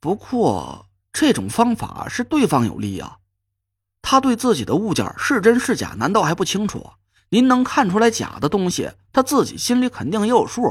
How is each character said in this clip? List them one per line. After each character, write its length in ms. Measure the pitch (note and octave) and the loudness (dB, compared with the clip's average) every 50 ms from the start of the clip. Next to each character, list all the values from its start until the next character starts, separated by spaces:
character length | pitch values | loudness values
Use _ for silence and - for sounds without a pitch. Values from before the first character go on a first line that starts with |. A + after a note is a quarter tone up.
不 160 | - C#3+ F#3+ | -2 -4 -4
过 720 | G#3+ - - - B3 A3 D3+ G#2 F#2 C#2+ B1+ C2+ - - _ _ _ _ _ _ | -4 -4 -6 -2 0 2 2 0 0 -4 -8 -12 -16 -20 _ _ _ _ _ _
这 200 | - - D4+ - | 0 2 2 2
种 160 | - F#2+ G2 | 2 -2 -6
方 280 | - - A#3 B3 A#3 | 0 0 0 0 0
法 320 | - - - - - - - | -4 -6 -10 -10 -12 -12 -10
是 160 | - - B3 | -6 -6 -6
对 240 | - - D4+ C4 - | -2 0 2 2 2
方 180 | - C3+ A#2 | 2 2 0
有 80 | G#2+ - | 0 -2
利 240 | - G#2+ G2+ G2 F2+ | -6 -6 -6 -6 -8
啊， 200 | C#2+ C#2+ - - _ _ _ _ _ _ _ _ _ _ _ _ _ _ _ _ - | -10 -12 -16 -20 _ _ _ _ _ _ _ _ _ _ _ _ _ _ _ _ -6
他 180 | - - C4 | 2 2 2
对 140 | B3+ C4+ B3 | 4 4 0
自 220 | A3 - B3+ G#3+ | 0 2 0 0
己 80 | C#3+ A2 | 0 0
的 100 | - A#2+ | 0 0
物 180 | D#3+ G#3 A3 E3 | 0 0 0 -2
件 220 | - G#2+ F#2 - | -2 -2 -4 -4
是 240 | - - - C#4+ A#3 | -6 -4 -2 -2 4
真 200 | F3+ A3+ A#3+ A#3+ | 4 4 4 4
是 160 | B3+ - A#3 | 2 0 -2
假 180 | - - - - | -2 -2 -8 -6
难 160 | G2 A2+ C#3+ G3 | -4 -2 0 2
道 120 | G#3+ F3+ | 2 2
还 100 | D3+ E3 | 2 0
不 100 | F3 F#3+ | -2 -2
清 220 | - - F#3+ G#3+ | -2 -2 -2 -4
楚？ 180 | G3+ - - - - - _ _ _ _ _ _ _ | -4 -6 -8 -14 -14 -20 _ _ _ _ _ _ _
您 180 | - G#3+ B3 | 2 4 4
能 160 | C4 B3+ B3 B3+ | 4 4 2 2
看 260 | - - - C4 F#3+ | 0 0 0 0 2
出 120 | E3+ G#3+ | 2 4
来 100 | A3+ A#3 | 2 2
假 300 | A3+ - G#2+ D#2+ - - | 2 0 -8 -8 -8 -4
的 80 | - D3 | -4 -2
东 200 | - G3+ F#3+ F3+ | 0 0 -2 0
西， 220 | F3 - - C#2+ - _ _ _ _ | -2 -2 -6 -6 -8 _ _ _ _
他 100 | - C4 | 0 0
自 220 | C4 C#4+ C4+ G3 | 2 2 0 0
己 120 | - - | 0 -2
心 240 | - - - B3 B3 | -8 -4 -2 0 0
里 80 | B3+ B3 | 0 -2
肯 220 | B3 - - C3+ | -4 -6 -6 -4
定 120 | F3 A3 G#3 | -2 0 0
也 40 | |
有 180 | G#3+ B3 A3+ - - | 2 4 2 2 2
数。 140 | - - B3 E3 | -4 -2 -2 -2